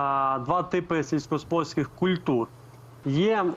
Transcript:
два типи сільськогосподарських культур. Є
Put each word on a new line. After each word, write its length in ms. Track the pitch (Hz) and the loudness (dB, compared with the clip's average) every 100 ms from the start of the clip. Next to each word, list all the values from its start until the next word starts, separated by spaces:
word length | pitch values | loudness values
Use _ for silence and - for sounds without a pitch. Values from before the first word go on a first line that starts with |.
| 139 139 135 135 | 0 0 0 -2
два 240 | 127 180 175 | 0 -2 0
типи 320 | 185 175 165 | -2 0 -2
сільськогосподарських 880 | 143 151 - 151 - 165 151 - 135 | 0 -2 -2 -6 0 -2 0 -2 -4
культур. 580 | - 185 175 - 123 113 - - - - - | 0 0 0 0 0 0 -8 -20 -20 -20 -10
Є 400 | 139 143 202 220 180 | -2 2 2 2 0